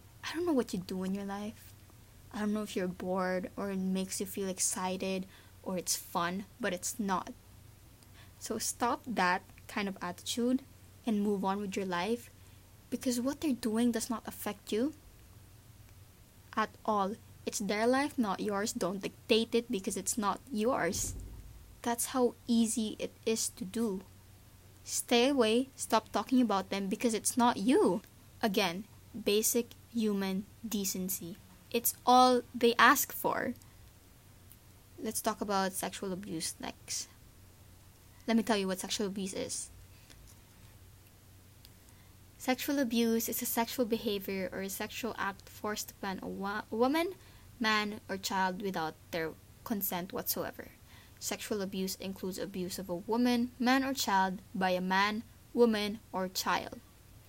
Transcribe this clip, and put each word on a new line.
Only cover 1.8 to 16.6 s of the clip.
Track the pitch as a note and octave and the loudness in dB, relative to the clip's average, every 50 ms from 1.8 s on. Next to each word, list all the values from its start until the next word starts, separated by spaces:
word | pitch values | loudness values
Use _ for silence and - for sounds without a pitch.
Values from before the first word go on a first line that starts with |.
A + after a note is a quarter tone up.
| - - - - - - - - - - - | -20 -20 -20 -20 -20 -20 -20 -20 -20 -12 -6
I | G#3+ | -2
don't | G#3+ G#3 G#3 | -2 0 0
know | G#3+ G#3+ | -2 -2
if | G#3 - | -4 -4
you're | G#3 F#3 | -2 -2
bored | F#3 F3+ - F#3 F#3 F#3 F#3+ F#3 F#3 F#3 F#3 F#3 - - | -2 -4 -4 -4 -2 0 0 0 0 0 -2 -4 -6 -6
or | - G3 G3+ | -6 -6 -4
it | G3 | -2
makes | F#3+ F#3 F#3+ F#3 F#3+ F#3+ F#3+ - - | -2 0 0 0 0 -2 -2 -4 -6
you | G3+ | -6
feel | F#3+ - G#3 G3 | -6 -4 -4 -4
excited | F#3+ F#3 F#3 - - - G3+ F#3 F#3 F#3 G3 G3 F#3+ F#3+ F#3+ F#3 - - - - - - - - | -4 -2 -2 -2 -2 0 -2 -2 -2 -2 -2 -2 -2 -2 -4 -4 -8 -12 -20 -20 -20 -20 -12 -8
or | - F#3 | -6 -4
it's | F3 D#3+ - - | -4 -2 -2 -4
fun, | - - - - F#3 E3+ E3+ F3+ G3 G#3+ - - - | -4 -4 -4 -2 -2 0 0 -2 -4 -8 -10 -8 -4
but | A#3+ G3+ F#3 | -4 -4 -2
it's | F3+ - - - - | -2 -4 -6 -4 -2
not. | G#3 G3 F#3+ F3 - - B3 - - - - - - - - - - - - - - - - - - - - - | 0 0 0 0 -2 -6 -10 -16 -20 -20 -20 -20 -20 -20 -20 -20 -20 -20 -20 -20 -20 -20 -20 -20 -20 -20 -16 -12
So | - - A3 | -8 -6 -4
stop | A3 - - - - B3 A#3+ C#4 D4 - | -4 -4 -4 -2 0 0 0 0 -2 -4
that | B3+ G#3 G3 F#3 F3+ F3+ F#3+ - - - - - | -4 0 2 2 4 2 2 -2 -8 -18 -20 -18
kind | - - A3 G3+ G3 | -8 -4 -4 -2 -2
of | F#3+ - | -4 -6
attitude | - F3 F3 - - - - A#3+ A#3 B3 C4 C4 - - - - - - - - - | -8 -8 -8 -8 -8 -6 -2 0 2 2 2 0 -2 -8 -18 -20 -20 -20 -20 -6 -2
and | B3 A3 G#3 | 0 0 2
move | G3+ G#3+ G3+ F#3+ G3 | 2 2 0 0 0
on | F#3+ G3 G3+ | 0 0 -2
with | G#3 F#3+ F#3+ | -4 -4 -4
your | G#3+ G3 | -4 -2
life, | F#3+ F3+ F3 F3 G#3 A#3 A#3+ - - - - - - - - - - - - - - | -2 -2 0 0 0 -2 -2 -4 -10 -20 -20 -20 -20 -20 -20 -20 -20 -20 -20 -10 -8
because | - A#3+ - B3+ A#3+ B3 | -8 -2 0 0 0 2
what | A#3 C4+ D4 - | 0 -2 -2 0
they're | - D#4 B3 | 0 0 0
doing | A3+ - A3+ G#3+ A3+ A#3+ A#3+ | 0 0 0 2 4 4 2
does | A3 A3 - - | 2 0 -2 -4
not | A#3 G#3+ - | -4 -6 -6
affect | G#3 - - - G#3 - - - - | -10 -10 -8 -6 -8 -8 -8 -6 -2
you | G#3+ G#3+ B3 D#4 D#4+ - - - - - - - - - - - - - - - - - - - - - - - - - - - - - - - - | 0 0 0 0 -2 -6 -14 -20 -20 -20 -20 -20 -20 -20 -20 -20 -20 -20 -20 -20 -20 -20 -20 -20 -20 -20 -20 -20 -20 -20 -20 -20 -20 -20 -20 -6 -4
at | A#3 | -2